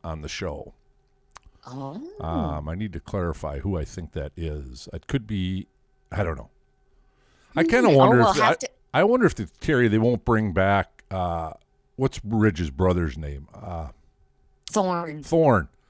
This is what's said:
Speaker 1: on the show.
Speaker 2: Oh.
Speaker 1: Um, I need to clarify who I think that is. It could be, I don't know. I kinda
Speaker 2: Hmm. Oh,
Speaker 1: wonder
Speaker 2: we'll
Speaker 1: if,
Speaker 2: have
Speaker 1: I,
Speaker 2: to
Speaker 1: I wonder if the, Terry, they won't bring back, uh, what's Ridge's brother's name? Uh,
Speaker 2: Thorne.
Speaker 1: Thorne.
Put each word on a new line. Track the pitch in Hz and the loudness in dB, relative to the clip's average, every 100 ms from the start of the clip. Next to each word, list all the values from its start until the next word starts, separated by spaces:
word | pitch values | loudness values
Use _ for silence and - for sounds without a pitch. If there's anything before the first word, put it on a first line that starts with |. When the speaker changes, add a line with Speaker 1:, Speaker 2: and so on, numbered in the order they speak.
Speaker 1:
on | 82 80 | -10 -10
the | 76 | -10
show. | - 90 73 - - _ _ _ _ _ - _ _ - | -10 -8 -10 -14 -20 _ _ _ _ _ -20 _ _ -18
Speaker 2:
Oh. | 131 135 180 320 415 | -12 -10 -12 -14 -12
Speaker 1:
Um, | 80 82 78 76 73 | -8 -6 -4 -6 -8
I | 87 | -8
need | 107 | -8
to | 82 | -10
clarify | - 101 87 78 76 71 | -10 -6 -4 -6 -8 -8
who | 90 90 | -4 -4
I | 71 | -6
think | - 80 | -10 -12
that | - 71 - | -8 -10 -8
is. | 80 76 67 62 - | -8 -8 -12 -16 -14
It | 85 - | -14 -6
could | 135 107 | -6 -4
be, | 104 92 95 - _ _ _ - | -4 -4 -4 -8 _ _ _ -12
I | - | -6
don't | 90 71 | -4 -6
know. | 52 _ _ _ _ _ _ _ _ _ _ - | -12 _ _ _ _ _ _ _ _ _ _ 0
I | |
kinda | 165 240 240 | 2 4 6
Speaker 2:
Hmm. | 139 | 8
Oh, | |
Speaker 1:
wonder | 131 127 | 8 8
Speaker 2:
we'll | 110 | 6
Speaker 1:
if, | 95 | 4
Speaker 2:
have | - | 2
Speaker 1:
I, | |
Speaker 2:
to | - - _ _ | 2 -4 _ _
Speaker 1:
I | 135 | 2
wonder | 202 254 208 | 4 4 2
if | |
the, | - 101 _ | 0 -10 _
Terry, | - 135 120 | 0 2 4
they | 107 | 4
won't | 117 120 | 2 2
bring | - 110 107 | 2 0 2
back, | 87 95 98 95 _ - | 2 2 2 0 _ -10
uh, | 92 90 85 80 - _ _ _ - | -6 -4 -4 -6 -12 _ _ _ -4
what's | 135 - | -4 -4
Ridge's | 104 110 107 82 82 | -4 2 2 2 -4
brother's | 67 92 90 82 69 | 0 2 2 0 -4
name? | 73 69 69 | -10 -12 -14
Uh, | - - 87 73 - _ _ _ _ _ _ - | -18 -12 -10 -12 -16 _ _ _ _ _ _ -4
Speaker 2:
Thorne. | 214 185 175 170 151 | 0 0 -2 -6 -10
Speaker 1:
Thorne. | 139 165 156 107 69 _ _ | 0 4 6 4 2 _ _